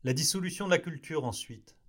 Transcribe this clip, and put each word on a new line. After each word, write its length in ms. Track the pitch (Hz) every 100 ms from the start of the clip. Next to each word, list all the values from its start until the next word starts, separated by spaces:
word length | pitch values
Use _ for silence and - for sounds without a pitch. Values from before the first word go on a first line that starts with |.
La 80 | 127
dissolution 540 | 127 147 190 180 - 202
de 40 |
la 80 | 175
culture 460 | 175 147 - 156
ensuite. 540 | 123 104 - 110 - -